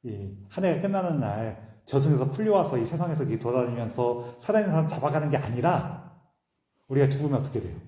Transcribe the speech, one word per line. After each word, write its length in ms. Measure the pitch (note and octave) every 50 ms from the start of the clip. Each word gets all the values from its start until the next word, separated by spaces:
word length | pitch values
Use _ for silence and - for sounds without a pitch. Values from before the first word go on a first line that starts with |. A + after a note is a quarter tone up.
| _
이 320 | B2 G#2+ G2+ G2 G2+ G2+ - - -
한 140 | - - F#3+
해가 180 | F3+ D#3+ D#3
끝나는 360 | F3+ G3 G3 G3 F#3 F3 D#3+ C#3+
날 600 | A#2+ G#2 G2+ G#2+ A2+ A2 G2+ - - - - - _
저승에서 440 | - - C#3 C3+ D3+ D3 B2 C3 C#3+
풀려와서 480 | - - A3 G#3+ G#3 F#3+ E3+ - C#3 B2
이 60 | A2+
세상에서 400 | A2+ E3+ D#3+ F3 E3+ D#3 D#3 C#3
이렇게 140 | A2+ A2+ A2+
돌아다니면서 1000 | - A#2+ B2 B2+ B2 A#2+ A#2+ A#2 A#2 A2 A#2 - B2 A#2+ A#2+ - - - - -
살아있는 340 | - - G#3+ A3 G#3 F#3+
사람 140 | D#3 D#3+ D#3+
잡아가는 440 | D3+ - - - C#3+ C3+ D#3 D3 D3
게 60 | C#3+
아니라 840 | - - G#2 A#2+ A#2+ A#2+ - F3+ B2 F#2+ - - - - - - - _ _ _ _ _ _ _ _ _ _ _ _ _ _
우리가 200 | C3 C#3 C#3 C#3
죽으면 320 | C#3 - D3+ D3 C#3 A#2
어떻게 200 | - - - A#2
돼요? 160 | - - - - -